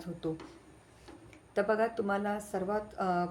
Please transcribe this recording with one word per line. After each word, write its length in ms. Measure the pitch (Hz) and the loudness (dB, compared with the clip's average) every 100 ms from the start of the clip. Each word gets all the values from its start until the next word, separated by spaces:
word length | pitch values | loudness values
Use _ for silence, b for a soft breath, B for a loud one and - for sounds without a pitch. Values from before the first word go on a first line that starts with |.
| 175 | -2
होतो. 300 | 160 165 160 B B - - B B B B B B - - | -4 -4 -4 B B -20 -20 B B B B B B -4 0
तर 60 | |
बघा, 240 | 202 214 226 | 4 4 4
तुम्हाला 540 | 226 202 202 208 208 | 2 0 2 2 -2
सर्वात, 580 | - 190 180 208 208 - | -2 -2 0 0 -2 -2
अ, 260 | 190 175 175 | 2 2 2